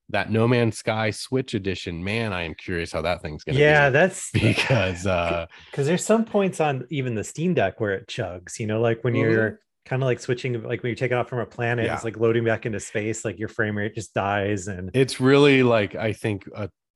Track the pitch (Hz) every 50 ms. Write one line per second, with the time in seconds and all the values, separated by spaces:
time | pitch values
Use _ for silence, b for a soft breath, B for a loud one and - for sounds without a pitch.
0 | _ - 104 98 92 92 107 113 113 120 127 120 117 110 - - - 117 110 110
1 | 110 110 101 - - - 131 131 131 - - 104 95 98 90 - - 95 85 82
2 | 90 98 107 117 117 107 92 90 85 80 80 - - - 92 85 82 - - 82
3 | 80 85 87 - - 80 76 76 - - 131 135 147 151 151 147 143 139 123 147
4 | 185 185 - - - - - 101 107 113 - - - - 135 110 92 95 90 87
5 | 92 98 92 87 85 85 85 85 82 - B B B B B 147 135 147 175 170
6 | - - 214 226 220 - - 202 196 185 185 - 160 147 139 131 - - 160 135
7 | 127 127 113 104 95 - - 147 165 185 165 131 101 92 - - 113 101 95 95
8 | - - - - 101 90 87 87 87 - - - 113 107 107 110 117 117 117 113
9 | - 123 117 113 113 113 113 113 110 107 107 - _ _ _ _ - - 135 127
10 | 135 127 120 - - - 123 - - 127 120 113 110 123 120 - - 123 110 -
11 | 131 120 123 120 117 - 131 120 110 - - - 120 117 120 120 113 107 80 69
12 | - 113 98 107 117 117 113 117 117 113 110 104 - 120 107 98 - - - 110
13 | 104 110 107 - - 110 90 95 110 - - - 107 107 104 104 104 107 - 113
14 | 104 - - 110 98 98 101 101 98 101 104 95 90 104 95 90 92 92 - 127
15 | 135 120 - - 127 131 139 143 147 143 135 131 123 120 117 110 101 90 - 76
16 | 113 110 101 - - 113 104 95 - - - 107 104 95 - _ _ _ _